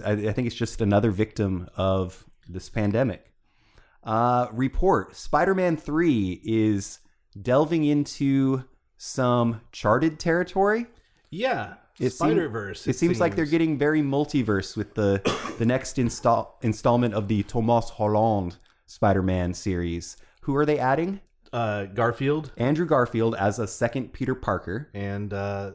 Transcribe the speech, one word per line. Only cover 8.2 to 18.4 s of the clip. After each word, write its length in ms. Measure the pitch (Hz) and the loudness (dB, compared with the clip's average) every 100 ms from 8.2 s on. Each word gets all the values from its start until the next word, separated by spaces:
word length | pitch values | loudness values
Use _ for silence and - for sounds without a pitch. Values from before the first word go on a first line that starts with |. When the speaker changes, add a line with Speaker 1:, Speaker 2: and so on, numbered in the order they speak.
| 139 135 135 135 127 _ _ _ | 0 2 2 0 -4 _ _ _
Speaker 1:
some 640 | - - 127 123 120 110 - | -10 -2 2 2 2 -2 -10
charted 480 | - 104 120 160 156 | -4 2 2 2 -2
territory. 680 | 170 165 180 190 196 220 233 - _ _ _ | 0 0 0 0 2 2 -2 -12 _ _ _
Speaker 2:
Yeah, 420 | 175 254 214 95 - _ - | -6 -4 -4 -6 -12 _ -4
Speaker 1:
It 120 | 127 | -4
seem-, 180 | - 165 | 0 2
Speaker 2:
Spider-Verse, 560 | 196 156 110 101 92 - | 2 0 -4 -8 -6 -6
Speaker 1:
it 40 | |
Speaker 2:
it 20 | 127 | 0
Speaker 1:
seems 220 | 170 117 | 2 2
like 160 | 175 185 | 2 0
they're 100 | 151 | 0
Speaker 2:
seems. 60 | |
Speaker 1:
getting 260 | 165 160 143 | 2 2 2
very 220 | 147 156 | 2 2
multiverse 760 | 143 139 147 143 110 98 90 - | 2 0 0 0 2 0 -2 -6
with 160 | 101 | -6
the, 260 | - 101 98 - - - | 0 2 2 0 -2 -6
<coughs> 40 | - | -2
the 80 | 117 | 0
next 320 | 127 - - | 0 -2 -2
install-, 580 | 117 - 123 113 - - | -2 0 2 2 0 -6
installment 540 | 117 107 127 120 120 104 | -4 0 2 2 2 0
of 120 | 101 | 0
the 140 | 107 | -2
Thomas 460 | - 120 110 117 110 | 0 0 2 2 0
Holland 680 | - 107 107 113 104 | -2 0 2 2 2